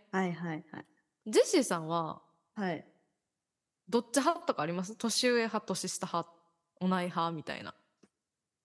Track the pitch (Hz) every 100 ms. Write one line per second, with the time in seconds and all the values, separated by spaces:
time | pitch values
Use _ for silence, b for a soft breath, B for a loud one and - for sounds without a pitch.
0 | _ 190 185 165 170 156 - - - _
1 | _ _ 220 254 523 370 254 175 160 170
2 | 160 - _ _ _ - 190 160 - _
3 | _ _ _ _ _ _ _ _ - 226
4 | 233 277 269 330 339 - 156 175 185 220
5 | 233 - 247 240 226 214 - 190 180 -
6 | 185 170 165 - _ _ _ _ 185 185
7 | 180 175 165 165 - 135 95 - _ _
8 | _ _ _ _ _ _